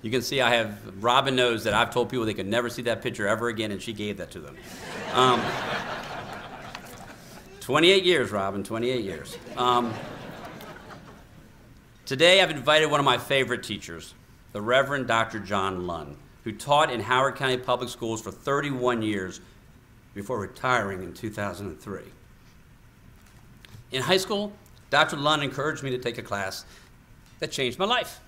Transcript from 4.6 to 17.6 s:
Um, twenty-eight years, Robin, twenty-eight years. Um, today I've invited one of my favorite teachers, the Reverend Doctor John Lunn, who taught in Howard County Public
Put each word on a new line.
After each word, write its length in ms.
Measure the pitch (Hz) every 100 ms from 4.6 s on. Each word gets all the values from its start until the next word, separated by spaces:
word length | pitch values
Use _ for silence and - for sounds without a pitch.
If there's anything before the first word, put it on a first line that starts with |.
| - - - - -
Um, 280 | - 127 120 113 - - - - - - - - - - - - - - - - - - - - -
twenty-eight 460 | - 151 170 196 175
years, 260 | 165 107
Robin, 320 | 101 98 101
twenty-eight 400 | 98 110 120 127
years. 340 | 98 80 - - - -
Um, 360 | 123 123 120 110 - - - - - - - - - - - - - - - - - - - - -
today 360 | 135 170 190
I've 80 | 180
invited 400 | 151 120 156 156
one 120 | 147
of 40 | 139
my 120 | 123
favorite 440 | 120 139 123 120
teachers, 520 | - 101 - 82 - - - - -
the 80 | 104
Reverend 440 | 107 127 135 143 120
Doctor 300 | 113 110 113
John 480 | 95 101 95 92 90
Lunn, 300 | 82 73 71 - - 117
who 80 |
taught 360 | 104 143 143 156
in 80 | 120
Howard 340 | 104 127 135 -
County 220 | 135
Public 320 | 127